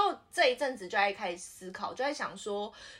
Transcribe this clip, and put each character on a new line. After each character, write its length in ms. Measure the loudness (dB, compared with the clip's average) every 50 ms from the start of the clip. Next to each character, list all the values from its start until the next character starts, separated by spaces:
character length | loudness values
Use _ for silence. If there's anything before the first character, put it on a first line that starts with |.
| 4 4 2 -2 -8 _
这 200 | 2 4 6 6
一 60 | 6 4
阵 180 | 0 -2 -2
子 100 | -4 -6
就 60 | -2
在 220 | 2 4 4 4 2
开 180 | 0 -4 -4
始 60 | -4 -6
思 340 | -8 -14 -14 -12 -12 -12
考， 220 | -8 -6 -6 -6 -2
就 100 | -2 -2
在 100 | -2 0
想 240 | -2 -4 -6 -6 -8
说， 340 | -6 -4 -4 -2 -4 -6 -8 -14 -18 -18 -18 -20